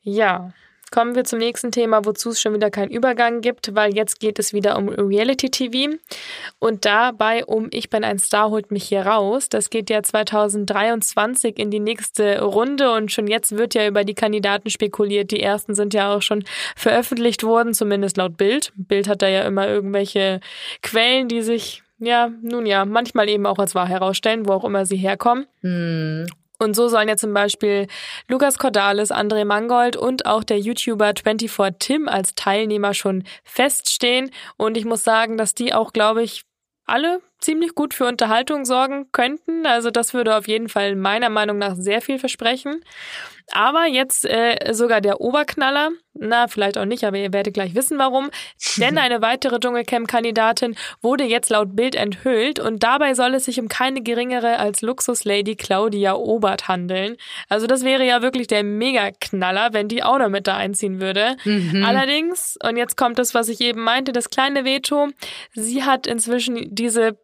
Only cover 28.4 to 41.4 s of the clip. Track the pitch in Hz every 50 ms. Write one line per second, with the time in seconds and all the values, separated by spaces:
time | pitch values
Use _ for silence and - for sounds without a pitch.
28.4 | 285 277 269 - - 262 202 208 196 202 202 202 214 202 - - 208 208 214 214
29.4 | 214 208 208 208 220 233 247 240 240 240 240 - - 247 262 254 - - 208 220
30.4 | 214 - 220 208 196 220 240 - - - 226 202 220 208 202 - - 220 214 220
31.4 | 233 220 - - 202 196 180 _ - - 262 311 302 - 214 196 185 - - -
32.4 | - 202 196 208 220 214 208 208 202 202 202 - - 202 190 190 185 - - -
33.4 | _ - - - 247 285 277 - - - - - - 240 247 254 262 262 - -
34.4 | - - - _ 214 220 220 226 208 233 233 220 - 233 220 220 226 226 226 220
35.4 | 220 202 - - 240 240 - 220 220 220 _ 226 208 214 220 226 233 220 - -
36.4 | - _ _ _ _ _ _ _ _ - 226 247 294 330 349 359 _ _ _ _
37.4 | - - 311 320 339 330 339 - 294 294 - - 262 247 247 240 240 220 220 233
38.4 | 254 - 302 285 269 240 254 254 262 262 277 277 277 _ - - 240 254 285 311
39.4 | _ - 330 330 320 294 240 233 233 233 214 233 233 - - 247 233 220 214 214
40.4 | 202 214 214 226 233 214 - 208 202 202 202 196 190 196 202 226 247 233 214 214